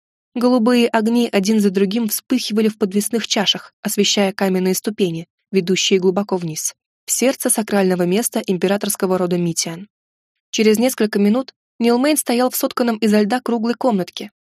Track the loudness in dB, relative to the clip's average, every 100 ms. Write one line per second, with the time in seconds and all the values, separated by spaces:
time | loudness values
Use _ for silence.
0 | _ _ _ 0 2 4 4 4 2 2
1 | 2 2 2 0 2 2 2 2 0 -2
2 | -4 -6 -2 -4 -2 0 0 0 -2 -2
3 | -2 -4 -2 -2 -2 -4 -8 _ -4 0
4 | 0 2 0 0 0 0 0 -2 -4 -2
5 | -2 -4 -12 _ _ -2 0 0 2 2
6 | 2 0 -2 -4 -4 -8 -10 -12 _ _
7 | -8 -2 0 0 -2 -2 0 0 2 2
8 | 0 0 -2 -4 -4 0 0 0 -4 -4
9 | -2 0 0 -2 -2 -4 -6 -10 -16 _
10 | _ _ _ _ _ 0 2 2 0 0
11 | 0 2 2 2 -2 -12 _ -2 0 2
12 | 2 0 0 0 0 -2 -4 -2 -2 0
13 | 2 4 2 -2 -2 -2 -2 -2 0 0
14 | -2 -8 -14 _